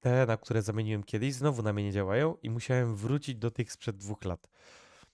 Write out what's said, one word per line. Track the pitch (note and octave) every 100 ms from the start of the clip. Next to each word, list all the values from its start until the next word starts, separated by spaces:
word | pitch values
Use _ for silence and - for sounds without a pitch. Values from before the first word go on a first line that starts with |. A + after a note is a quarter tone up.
te, | B2+ B2+ B2
na | A2
które | - A2+
zamieniłem | G#2 A2 A2 G#2+
kiedyś, | G2+ G#2+ C3
znowu | B2+ D3 B2
na | G#2+
mnie | G2+
nie | G2+
działają | G2 F#2+ A2 D#3 E3+
i | A2
musiałem | A#2 - B2+ A#2+ G#2
wrócić | A2+ C#3+ D3 A#2+
do | A#2
tych | - A#2
sprzed | - - G2
dwóch | G2 G#2+
lat. | F#2+ F2 - _ - - - - -